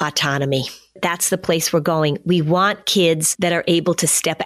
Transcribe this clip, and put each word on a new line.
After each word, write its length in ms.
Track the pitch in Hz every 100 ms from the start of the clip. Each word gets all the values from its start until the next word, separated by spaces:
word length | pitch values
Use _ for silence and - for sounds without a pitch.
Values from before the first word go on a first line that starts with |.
autonomy. 640 | 151 - 151 139 139 135 123 - _ -
That's 280 | 180 175 -
the 80 | 185
place 340 | - 165 -
we're 80 | 170
going. 380 | 151 160 151 147 165
We 160 | 175
want 440 | 151 180 196 208 -
kids 520 | 202 170 160 160 -
that 140 | 180
are 100 | 170 -
able 240 | 170 165
to 120 | 165 160
step 360 | - 165 -